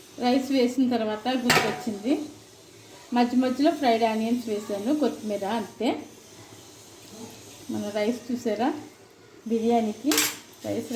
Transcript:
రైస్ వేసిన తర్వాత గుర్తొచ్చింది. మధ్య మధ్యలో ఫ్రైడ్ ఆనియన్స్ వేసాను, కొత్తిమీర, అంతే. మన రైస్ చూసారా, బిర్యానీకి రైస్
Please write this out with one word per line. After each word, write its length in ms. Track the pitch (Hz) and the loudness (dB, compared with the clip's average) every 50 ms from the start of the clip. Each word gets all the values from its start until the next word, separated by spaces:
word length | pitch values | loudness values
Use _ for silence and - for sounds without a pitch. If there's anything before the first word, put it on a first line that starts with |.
| - - - - 240 | -20 -18 -8 -2 0
రైస్ 240 | 247 247 277 - - 269 | 2 2 2 2 2 2
వేసిన 280 | 269 240 247 247 277 262 240 247 | 4 4 4 4 2 2 4 2
తర్వాత 320 | 220 220 214 214 214 - 247 262 247 226 | 2 0 -2 -4 -2 -2 -2 -2 0 2
గుర్తొచ్చింది. 720 | 240 - - 214 214 185 - - 233 202 196 202 247 302 302 294 - - - - - - - - - - - - - - - - - - | 4 4 4 2 0 -2 -4 -6 -6 -6 -4 -2 0 0 0 -2 -6 -12 -18 -20 -20 -20 -20 -20 -20 -20 -20 -20 -20 -20 -20 -10 -2 2
మధ్య 200 | 240 247 240 240 247 262 | 2 2 4 4 2 2
మధ్యలో 260 | 254 254 262 285 330 330 302 | 2 2 4 4 4 4 4
ఫ్రైడ్ 240 | 285 240 226 220 233 220 | 4 4 4 4 4 2
ఆనియన్స్ 320 | 220 220 220 226 240 240 - 233 | 2 0 0 0 0 0 -2 -2
వేసాను, 420 | 208 202 - - 208 196 202 240 302 302 | -4 -4 -4 -4 -6 -4 0 0 0 2
కొత్తిమీర, 420 | 285 226 - - 226 214 202 196 196 190 226 233 | 2 0 0 -2 -4 -4 -4 -2 -2 -2 -2 -4
అంతే. 300 | 202 - - - 220 269 392 - - - - - - - - - - - - - - - - - - - - - - - - 220 - - - - - - - - - - | -4 -6 -6 -4 -2 -2 -2 -2 -6 -12 -18 -20 -20 -20 -20 -20 -20 -20 -20 -20 -20 -20 -20 -20 -20 -20 -20 -20 -20 -20 -18 -16 -16 -16 -16 -18 -20 -20 -20 -14 -10 -6
మన 120 | 220 214 208 208 202 214 | -6 -4 -4 -4 -2 0
రైస్ 220 | 208 220 240 240 - - | 0 0 -2 -2 -4 -6
చూసారా, 400 | 247 240 - 233 208 208 233 285 - - - - - - - - - - - - - - - 220 | -6 -4 -2 -2 -2 0 0 -2 -2 -4 -8 -16 -20 -20 -20 -20 -20 -20 -20 -20 -20 -14 -4 -2
బిర్యానీకి 600 | 233 226 220 233 233 233 220 214 214 - - 277 - - - - - - - - - - - | -2 0 2 4 4 4 2 0 -2 -2 -2 0 2 2 0 -2 -4 -8 -16 -20 -18 -10 -6
రైస్ 240 | 214 202 226 240 - 247 | -6 -4 -4 -4 -4 -4